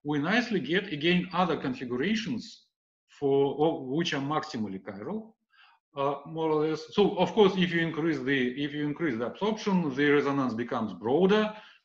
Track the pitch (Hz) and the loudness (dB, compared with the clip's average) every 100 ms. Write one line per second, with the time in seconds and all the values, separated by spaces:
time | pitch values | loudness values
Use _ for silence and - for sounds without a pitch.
0 | 143 151 156 233 233 190 131 185 196 151 | -4 -2 2 0 0 -2 0 -2 -2 -2
1 | 165 180 175 170 180 139 135 127 127 123 | 2 2 2 0 0 0 -4 -6 -6 -2
2 | 170 220 175 117 - - _ _ _ _ | -2 -2 -4 -6 -8 -20 _ _ _ _
3 | _ - 139 139 139 143 160 - 131 147 | _ -4 2 2 2 2 0 0 -4 -2
4 | 170 147 139 151 - 120 104 95 107 98 | -2 -2 -2 -4 -4 -6 -6 -8 -10 -12
5 | 123 220 - _ _ _ - _ _ 143 | -8 -10 -10 _ _ _ -20 _ _ -4
6 | 139 143 160 160 160 151 156 156 - - | -4 -4 -8 -4 0 2 0 -2 -4 2
7 | 185 175 175 226 190 190 175 170 165 147 | 2 2 0 6 6 6 0 2 -2 0
8 | 165 139 127 135 123 127 147 147 147 147 | -2 0 0 0 0 -2 -6 -4 -4 -2
9 | 165 113 117 - 208 220 208 185 151 127 | -2 -2 -4 -4 -4 -2 0 2 2 2
10 | 147 143 135 139 127 110 120 123 107 90 | 4 4 4 0 0 -2 -4 -4 -4 -4
11 | 107 151 190 214 214 - - _ | 0 4 6 4 2 -6 -18 _